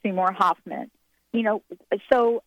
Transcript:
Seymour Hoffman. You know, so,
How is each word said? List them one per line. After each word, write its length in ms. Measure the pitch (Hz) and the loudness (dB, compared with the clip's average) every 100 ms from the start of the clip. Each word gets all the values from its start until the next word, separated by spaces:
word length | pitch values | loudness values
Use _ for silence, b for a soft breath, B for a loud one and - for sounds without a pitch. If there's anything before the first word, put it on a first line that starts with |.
Seymour 300 | 214 185 185 | -4 0 0
Hoffman. 580 | 190 180 170 - 135 - _ _ _ _ | 2 0 0 -6 -12 -12 _ _ _ _
You 120 | 233 220 | -2 -2
know, 100 | 214 - 180 _ 208 - | -2 -6 -20 _ -6 2
so, 320 | 254 233 233 | 2 4 0